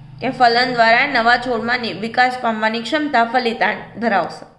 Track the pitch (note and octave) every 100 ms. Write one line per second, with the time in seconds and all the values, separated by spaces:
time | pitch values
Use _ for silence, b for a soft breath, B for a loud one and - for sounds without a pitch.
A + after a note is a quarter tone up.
0 | - - A#3 C4 A#3+ A#3 B3+ A#3+ A3+ A#3+
1 | C#4+ C4 A3+ B3 C4 A3+ A3+ B3 A3+ E3
2 | A3+ B3+ B3+ B3+ A#3+ A3 A3 A3+ A3+ D#4
3 | D4 C4 - B3+ A#3 - F#3+ G3 - -
4 | A#3 G3 D#3 - -